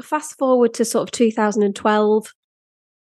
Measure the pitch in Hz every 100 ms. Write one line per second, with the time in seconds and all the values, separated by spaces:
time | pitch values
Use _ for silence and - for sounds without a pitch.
0 | - 302 - - 262 254 233 233 226 220
1 | 185 - 226 220 214 208 202 196 220 214
2 | 214 214 214 - _ _ _ _ _ _